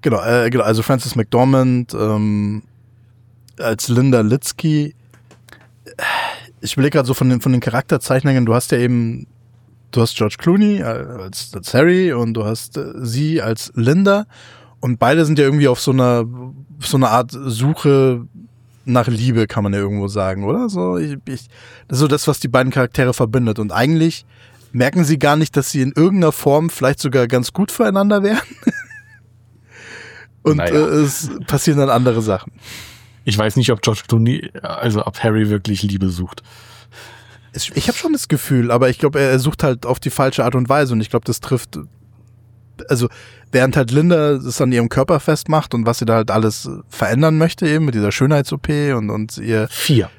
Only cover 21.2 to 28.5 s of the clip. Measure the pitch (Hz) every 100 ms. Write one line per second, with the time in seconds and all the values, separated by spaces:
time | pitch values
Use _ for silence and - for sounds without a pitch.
21.2 | - 131 - - - - - 131 147 147
22.2 | - 139 123 127 127 135 123 - 127 -
23.2 | 117 127 117 107 104 90 131 160 160 -
24.2 | _ _ - _ _ 123 156 180 147 156
25.2 | 147 151 156 147 135 143 131 147 175 196
26.2 | 160 - 143 147 165 - 131 147 143 131
27.2 | 120 123 120 - 208 - 220 196 202 208
28.2 | 202 226 -